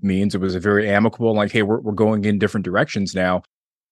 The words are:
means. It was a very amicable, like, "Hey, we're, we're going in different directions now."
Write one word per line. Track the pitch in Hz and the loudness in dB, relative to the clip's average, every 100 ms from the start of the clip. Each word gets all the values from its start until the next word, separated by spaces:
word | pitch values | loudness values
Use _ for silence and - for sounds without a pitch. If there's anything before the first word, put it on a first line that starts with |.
means. | 98 95 101 | 0 0 0
It | 95 | 0
was | 95 90 | -2 -2
a | |
very | 104 104 107 | 0 2 2
amicable, | 101 110 - 113 | 2 2 0 0
like, | 107 104 | 0 0
"Hey, | 113 | 0
we're, | 101 113 | 0 0
we're | 107 | -2
going | 104 110 107 | 0 2 2
in | 107 101 | 0 0
different | 104 107 | 0 -2
directions | 90 98 147 104 92 | -2 0 0 -2 -4
now." | 92 90 92 - _ _ _ _ | -2 0 -2 -4 _ _ _ _